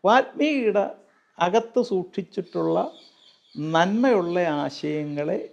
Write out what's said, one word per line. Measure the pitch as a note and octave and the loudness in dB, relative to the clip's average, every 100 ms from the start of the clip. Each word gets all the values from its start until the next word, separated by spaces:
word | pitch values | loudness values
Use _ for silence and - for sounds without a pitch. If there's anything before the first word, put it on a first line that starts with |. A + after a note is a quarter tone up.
വാൽമീകിയുടെ | F#3 B3 C4 - D4 C#4 A3 G3+ G3 - _ _ _ - | 6 4 2 -2 0 2 0 0 -2 -8 _ _ _ -4
അകത്ത് | F3 A3 A3+ B3+ | 0 0 0 -2
സൂക്ഷിച്ചിട്ടുള്ള | A#3+ F#3+ F3 - F3 - F3+ F3 E3 E3 C#4+ - - _ _ _ _ D3 | 0 -2 -4 -8 -8 -10 -8 -4 0 0 -2 -8 -20 _ _ _ _ -10
നന്മയുള്ള | D#3 E3 F#3 G#3+ C4 G#3+ E3+ F3 E3+ D3 | -2 2 2 2 4 2 2 0 0 0
ആശയങ്ങളെ | C#3 - D3+ D3+ D3 D3 D3+ F#3+ - | -4 -6 -6 -4 -4 -4 -4 -4 -6